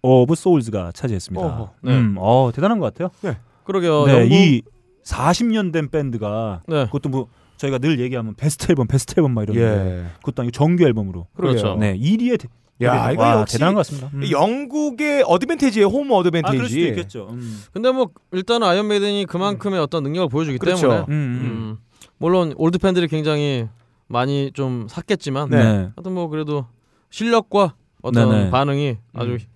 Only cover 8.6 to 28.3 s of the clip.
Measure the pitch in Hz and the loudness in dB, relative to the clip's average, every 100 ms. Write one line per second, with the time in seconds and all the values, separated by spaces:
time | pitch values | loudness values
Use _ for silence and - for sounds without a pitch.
8.6 | - 160 117 135 - - 151 120 104 110 | -2 0 2 -2 -2 0 0 0 -2 0
9.6 | 117 104 95 90 87 85 - 127 120 117 | 2 2 -2 -4 -10 -10 -10 -6 -6 0
10.6 | 151 175 156 110 98 87 87 - 175 123 | 0 4 2 2 -4 -8 -14 -4 -2 0
11.6 | 104 98 107 95 135 220 240 240 117 _ | 0 0 -2 0 0 0 0 -2 -4 _
12.6 | _ _ 120 120 117 127 113 113 104 117 | _ _ 0 2 0 2 4 4 2 0
13.6 | 160 202 160 143 131 139 139 143 185 254 | 2 2 -2 -6 -10 -6 -2 0 0 -2
14.6 | 285 294 302 233 302 285 - 175 262 330 | -4 -4 -4 -2 -2 2 2 0 -2 0
15.6 | 277 214 202 240 285 208 175 165 160 131 | 0 4 2 2 0 2 2 0 0 -2
16.6 | 127 127 170 101 98 120 98 120 120 107 | 0 0 0 -2 -6 -12 -12 -12 -12 -12
17.6 | 104 196 247 262 220 _ _ 180 190 233 | -12 -2 0 0 -2 _ _ -8 -2 0
18.6 | 208 180 214 208 202 202 185 175 196 202 | 2 2 2 0 0 -2 -4 -4 -4 -4
19.6 | 202 190 147 165 139 165 175 135 160 127 | -4 -2 -2 -4 -4 -4 -2 -2 -2 -2
20.6 | 170 180 143 110 - 151 139 123 120 110 | -2 2 2 2 0 -4 -2 -4 -4 -6
21.6 | 110 110 _ _ - _ 156 185 170 135 | -8 -12 _ _ -20 _ 0 2 0 0
22.6 | 160 175 196 180 165 156 151 151 147 131 | 0 2 0 2 0 -2 -2 -2 0 -2
23.6 | 113 - _ _ _ 120 127 143 139 - | -4 -10 _ _ _ -4 -2 -2 -4 -4
24.6 | 135 123 117 - - 202 - 131 143 139 | -6 -6 -8 -12 -4 -4 -2 -6 0 4
25.6 | 113 104 92 107 180 180 170 151 151 147 | 4 2 -2 -10 -8 -6 -6 -6 -4 -6
26.6 | 120 _ _ _ _ - 226 233 220 202 | -6 _ _ _ _ -6 2 2 2 0
27.6 | 185 - _ _ - 117 110 | 0 -2 _ _ 0 4 4